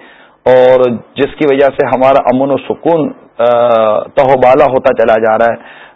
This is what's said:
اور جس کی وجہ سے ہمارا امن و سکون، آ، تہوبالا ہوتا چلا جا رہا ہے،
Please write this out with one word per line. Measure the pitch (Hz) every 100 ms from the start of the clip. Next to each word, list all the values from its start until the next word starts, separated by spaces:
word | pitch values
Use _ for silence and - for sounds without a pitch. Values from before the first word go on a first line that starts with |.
| - - _ _
اور | - 127 127 127 127 110 - -
جس | 135 -
کی | 151
وجہ | 135 139
سے | 135 131
ہمارا | 123 131 139 -
امن | 127 139
و | 135
سکون، | - - - 165 139 - _ -
آ، | 117 120 120 113 110 107
تہوبالا | - - 135 135 127 139
ہوتا | 143 131 131
چلا | 117 113 113
جا | 110 110
رہا | 117
ہے، | 117 - - -